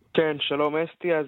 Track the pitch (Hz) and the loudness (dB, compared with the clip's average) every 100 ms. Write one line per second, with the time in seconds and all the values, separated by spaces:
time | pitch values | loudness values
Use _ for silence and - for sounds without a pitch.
0 | _ - 156 147 - 143 147 151 165 - | _ 0 2 0 -2 0 0 0 -4 -4
1 | 180 160 | -2 -2